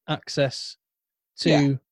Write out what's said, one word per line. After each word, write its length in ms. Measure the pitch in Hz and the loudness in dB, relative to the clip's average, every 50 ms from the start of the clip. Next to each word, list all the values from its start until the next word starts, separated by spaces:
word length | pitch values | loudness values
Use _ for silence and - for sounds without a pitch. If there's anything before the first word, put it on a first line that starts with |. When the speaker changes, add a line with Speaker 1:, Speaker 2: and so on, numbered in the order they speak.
| - - | -8 -6
Speaker 1:
access 680 | 156 - - - - 151 139 131 - - - - - _ _ _ _ _ _ _ _ _ _ _ _ | -6 -6 -6 -8 -2 -2 -2 -2 -2 -8 -14 -16 -18 _ _ _ _ _ _ _ _ _ _ _ _
to 120 | - - 170 | -2 0 2
Speaker 2:
Yeah. 240 | 156 147 143 139 139 131 _ _ | 4 4 4 2 0 -2 _ _